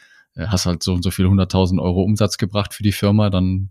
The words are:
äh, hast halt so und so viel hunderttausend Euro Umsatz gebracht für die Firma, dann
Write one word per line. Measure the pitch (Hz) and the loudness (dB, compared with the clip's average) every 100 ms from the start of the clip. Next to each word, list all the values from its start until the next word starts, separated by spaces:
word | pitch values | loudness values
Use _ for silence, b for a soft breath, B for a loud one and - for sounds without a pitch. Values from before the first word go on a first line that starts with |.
| b b b | b b b
äh, | - 80 | -10 -4
hast | 92 90 | -2 -2
halt | 85 | -2
so | - | -2
und | 92 | -2
so | 95 | -2
viel | - 92 | 0 2
hunderttausend | 98 90 95 92 90 | 2 2 2 2 0
Euro | 92 90 | 0 0
Umsatz | 95 104 104 - | 0 0 0 -2
gebracht | 90 104 95 | -4 -4 -6
für | - | -2
die | 107 | -2
Firma, | - 101 107 104 | 0 2 2 2
dann | 95 92 95 98 | 0 0 -2 -6